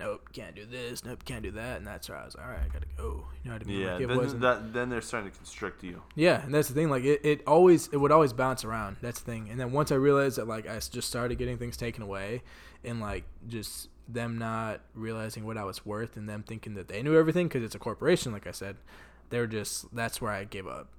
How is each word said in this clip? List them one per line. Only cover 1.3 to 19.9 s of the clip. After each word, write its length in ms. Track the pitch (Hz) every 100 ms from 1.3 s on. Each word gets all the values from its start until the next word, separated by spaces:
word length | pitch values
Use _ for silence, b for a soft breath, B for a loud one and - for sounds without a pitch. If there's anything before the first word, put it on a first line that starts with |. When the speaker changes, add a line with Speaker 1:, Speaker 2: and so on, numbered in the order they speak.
| 123
Speaker 1:
do 80 | 104
that." 260 | 104 120 104
And 80 | 101
that's 220 | 95 -
where 80 | 80
I 80 | 58
was, 100 | -
"All 120 | 120
right, 120 | 101
I 40 | 65
gotta 200 | 67 - -
go." 280 | 78 64 - -
You 60 | 127
know 40 | 113
what 80 |
I 20 | 104
mean? 140 | 98
Speaker 2:
Yeah, 120 | 92
Speaker 1:
Like, 80 | 90
it 60 | 123
Speaker 2:
then 100 | 127
Speaker 1:
wasn't 240 | 120 117
Speaker 2:
that, 320 | 123 113 110
then 160 | 120 123
they're 120 | 117
starting 280 | - 120 98
to 40 | -
constrict 460 | - - 98 -
you. 180 | 92 85 - -
Speaker 1:
Yeah, 280 | 170 120
and 100 | 131
that's 140 | 147 143
the 60 |
thing. 160 | 135 160
Like, 140 | 135
it, 180 | 131 147
it 180 | 151 147 -
always, 400 | 156 185 165 -
it 80 | 143
would 140 | 143
always 220 | 156 147
bounce 300 | 117 131 127 110
around. 320 | 113 101 98
That's 180 | 120 -
the 60 | -
thing. 180 | 113 107
And 100 | 120
then 120 | 123
once 200 | 139 151
I 40 | 139
realized 420 | 139 139 139 120
that, 100 | 113
like, 200 | 113 95
I 80 | 110
s-, 140 | -
just 180 | 123 -
started 280 | 120 120 120
getting 200 | 123 120
things 200 | 120 -
taken 260 | 120 113
away 400 | 101 98 98 123 B B B B
and, 160 | 120 117
like, 240 | 104 98 - - 113
just 420 | 113 101 - - - -
them 300 | 117 117 113
not 440 | 113 113 110 104 -
realizing 520 | 110 110 110 110 110 107
what 120 | 110
I 60 |
was 220 | 98 92 101
worth 320 | 104 113 113
and 100 | 104
them 160 | 104
thinking 300 | 104 110 - 101
that 120 | -
they 140 | 98
knew 140 | 139 160
everything 300 | 160 170 170
'cause 160 | 131
it's 120 | 110 101
a 40 |
corporation, 520 | 120 104 135 175 127
like 120 | 104 90
I 40 |
said, 240 | - 98 101 B B B B -
they 100 | 120
were 80 | 117
just, 460 | 110 101 - -